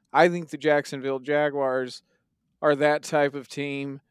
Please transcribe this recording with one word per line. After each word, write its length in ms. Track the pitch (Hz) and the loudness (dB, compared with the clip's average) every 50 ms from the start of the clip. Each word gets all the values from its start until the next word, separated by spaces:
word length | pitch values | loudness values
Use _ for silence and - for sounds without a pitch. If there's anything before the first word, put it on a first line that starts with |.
| _ _ | _ _
I 160 | - 143 170 180 | 4 6 6 6
think 220 | 175 175 165 147 | 4 0 -8 -10
the 60 | - | -10
Jacksonville 600 | 143 135 151 147 147 143 - 151 135 127 135 135 135 | -2 2 2 2 2 0 -2 -10 -8 -6 -4 -6 -4
Jaguars 840 | 127 139 147 147 151 147 139 143 139 135 127 131 131 123 - - _ _ _ _ _ _ _ _ _ _ _ - | -4 -2 0 0 0 0 -2 -2 -2 0 -2 -2 -4 -6 -10 -16 _ _ _ _ _ _ _ _ _ _ _ -2
are 160 | - 151 147 | 2 2 2
that 260 | 135 147 147 151 147 | 4 2 2 0 0
type 320 | - - 165 151 143 143 139 | -2 -2 0 0 0 0 -2
of 140 | 143 127 - | -6 -14 -14
team. 520 | - 147 143 143 139 139 139 139 135 139 _ _ | -10 -8 -8 -8 -6 -8 -8 -10 -12 -14 _ _